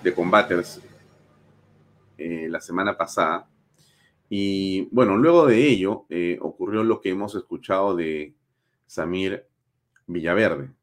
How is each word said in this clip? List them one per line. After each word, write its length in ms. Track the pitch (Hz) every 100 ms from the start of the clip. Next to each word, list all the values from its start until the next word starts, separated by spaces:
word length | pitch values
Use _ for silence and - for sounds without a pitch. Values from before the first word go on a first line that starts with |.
de 120 | 92
Combaters, 640 | 87 87 104 101 87 - - - - _ _ _ _ _ _ _ _ _ _ _ -
eh, 300 | 80 82 80
la 100 | 82
semana 360 | - 87 101 -
pasada. 500 | 87 - 80 87 - _ _ _ _ _ _ _ _
Y, 580 | 101 101 98 95 95 -
bueno, 260 | 117 113 101
luego 280 | 156 170
de 220 | 147 113 143
ello, 380 | 107 95 110 _
eh, 300 | 85 87 87
ocurrió 420 | - - 92 107
lo 160 | 110 107
que 100 | 98
hemos 260 | 95 101
escuchado 600 | 101 - 90 - 95 98
de 380 | 87 80 78 76 _ _ _ _ _ _
Samir 580 | - 82 92 95 95 _ _ _ _ _ _ -
Villaverde. 640 | 87 80 92 104 76 65 _